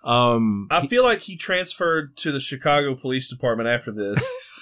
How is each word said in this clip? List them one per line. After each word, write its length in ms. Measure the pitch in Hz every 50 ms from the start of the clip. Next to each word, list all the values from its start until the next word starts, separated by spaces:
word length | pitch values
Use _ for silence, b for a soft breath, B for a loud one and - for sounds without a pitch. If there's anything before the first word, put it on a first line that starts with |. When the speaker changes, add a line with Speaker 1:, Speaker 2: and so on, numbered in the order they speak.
| -
Speaker 1:
Um, 640 | 123 120 123 123 120 117 113 113 107 101 101 98 -
Speaker 2:
I 100 | 156 175
Speaker 1:
he 60 | 139 135
Speaker 2:
feel 160 | 240 247 254
like 160 | 240 220 -
he 160 | - 190 185
transferred 800 | 160 - - 185 180 180 180 - - 180 170 160 156 147 135 _ -
to 140 | - 156
the 80 | 139 135
Chicago 540 | - - 143 127 - 151 147 147 143 139 131
Police 340 | 127 - 131 131 131 131 -
Department 400 | 123 127 - 120 113 113 113 117
after 240 | 120 117 - 117
this. 320 | 104 107 101 101 104 - - 523
Speaker 1:
<laughs> 120 | 494 523 B B B B